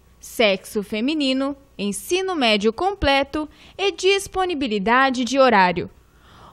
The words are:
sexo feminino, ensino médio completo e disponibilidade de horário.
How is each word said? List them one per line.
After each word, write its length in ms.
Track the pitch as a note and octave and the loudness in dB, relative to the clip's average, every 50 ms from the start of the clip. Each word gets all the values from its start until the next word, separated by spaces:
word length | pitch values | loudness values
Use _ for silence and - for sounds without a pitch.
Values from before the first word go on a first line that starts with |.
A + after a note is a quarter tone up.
| _ _ _ _ | _ _ _ _
sexo 640 | - - - - A#3 G3+ F#3+ G3 - - - A3 G3 | -20 -10 -2 0 2 2 2 0 -4 -8 -6 -6 -6
feminino, 720 | - A3 G#3 A3+ C#4 D#4+ D#4 C#4+ C4 C4 C4 C4+ C#4 C#4+ - - _ _ - | -6 -6 -4 -2 -2 -2 0 0 0 0 -2 -2 -4 -6 -10 -14 _ _ -6
ensino 560 | G3 G3+ G3 - - - F4+ F#4 F#4+ F#4+ F#4 | -6 -6 -6 -6 -6 -4 -2 -2 -2 -2 -2
médio 380 | D#4 B3+ A3+ G#3+ G#3 G3 A3+ A3 | 0 2 2 2 2 2 0 0
completo 760 | - F4+ G4 G4+ - - C#4 C#4 C4+ C#4 C#4 - D#4 D4+ D4+ - - - - - | 0 -2 -4 -2 0 0 2 2 2 0 -2 -4 -6 -8 -8 -12 -20 -20 -16 -8
e 160 | - F#4+ G4+ E4+ | -4 -4 -4 -2
disponibilidade 1300 | - - F#4 G4 G4 G4 - - F#4+ F#4 F#4 F4 C#4 C#4+ A#3 G#3+ G#3 F#3+ A3 A#3 B3+ C4+ C4+ B3+ B3 B3+ | 0 0 0 0 0 -2 -4 -4 -4 -2 -2 -2 -4 -4 -2 -2 -2 0 2 2 4 4 2 0 -2 -4
de 140 | A#3 B3+ C#4 | -2 2 4
horário. 500 | C4 B3+ A3+ G3 F#3 F3+ F3 F3 - - - _ _ _ _ _ _ - - - - - | 4 6 6 6 4 4 2 -2 -6 -8 -10 _ _ _ _ _ _ -20 -20 -20 -20 -18